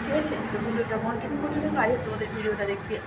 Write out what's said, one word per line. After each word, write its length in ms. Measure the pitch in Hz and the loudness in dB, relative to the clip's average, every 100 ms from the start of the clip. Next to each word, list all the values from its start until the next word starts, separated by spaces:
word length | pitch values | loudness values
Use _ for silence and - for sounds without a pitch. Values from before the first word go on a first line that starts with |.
ঠিক 120 | 233 294 | 2 2
আছে? 140 | 302 - 226 | 2 -2 -2
তো 40 | 208 226 | -2 0
ভিডিওটা 320 | 226 226 220 226 | 0 0 0 0
কন্টিনিউ 320 | 233 254 294 | -2 -2 -2
করতে 160 | 294 302 | 0 0
থাকো, 140 | 302 302 | 2 4
আই 60 | 226 | 4
হোপ 100 | 247 240 | 2 0
তোমাদের 220 | 214 214 220 | -2 -4 -2
ভিডিওটা 300 | 214 208 202 | -2 0 0
দেখতে 220 | 196 - 214 | -2 -2 -6